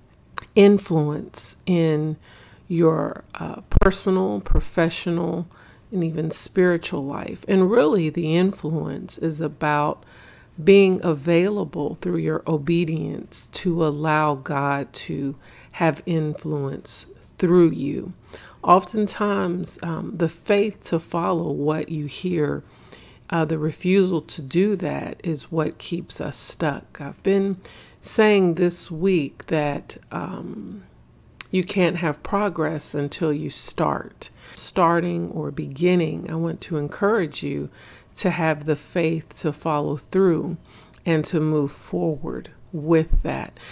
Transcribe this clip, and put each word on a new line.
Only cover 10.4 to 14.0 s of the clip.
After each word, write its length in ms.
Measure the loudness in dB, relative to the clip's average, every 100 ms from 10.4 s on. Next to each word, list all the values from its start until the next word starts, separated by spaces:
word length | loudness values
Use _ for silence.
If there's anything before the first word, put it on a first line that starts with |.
| -18 0
being 380 | 6 8 8 4
available 920 | 0 0 2 2 2 -2 -4 -4 -4 -4
through 220 | -4 -2
your 240 | -2 -2 -2
obedience 1000 | -2 2 0 0 -2 -4 -8 -10 -12 -10
to 380 | -4 -2 2 0
allow 500 | 0